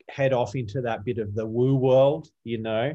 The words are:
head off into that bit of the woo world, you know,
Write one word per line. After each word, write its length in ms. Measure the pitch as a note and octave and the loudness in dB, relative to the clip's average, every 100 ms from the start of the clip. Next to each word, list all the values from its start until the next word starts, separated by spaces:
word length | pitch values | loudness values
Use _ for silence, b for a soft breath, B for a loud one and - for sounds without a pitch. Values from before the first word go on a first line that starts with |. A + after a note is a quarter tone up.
| - | -12
head 240 | - C3+ | -2 0
off 220 | C3 - | 0 0
into 260 | C#3 A2+ C#3 | -4 -6 -4
that 220 | A#2+ A2 | -4 -4
bit 140 | A2 A2+ | -4 -4
of 160 | G2+ | -4
the 120 | G2+ A2 | -4 -4
woo 280 | A#2 B2+ C3+ | 0 2 4
world, 520 | C3 C3 C#3 D#3+ - _ | 4 6 6 2 -6 _
you 120 | A2+ A2+ | -8 -6
know, 360 | A2 A2 C3 | -2 -2 -2